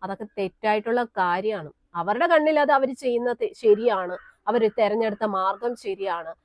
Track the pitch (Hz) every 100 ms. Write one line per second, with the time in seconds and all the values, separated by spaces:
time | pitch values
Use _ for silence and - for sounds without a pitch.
0 | 190 196 214 - 190 - 214 214 220 240
1 | 233 - 180 175 208 208 151 - _ 175
2 | 170 220 339 320 302 302 285 277 269 254
3 | 262 240 240 240 226 - 226 208 233 196
4 | 180 180 - _ - 233 220 214 208 214
5 | 226 208 214 196 190 196 240 240 214 190
6 | 190 170 165 -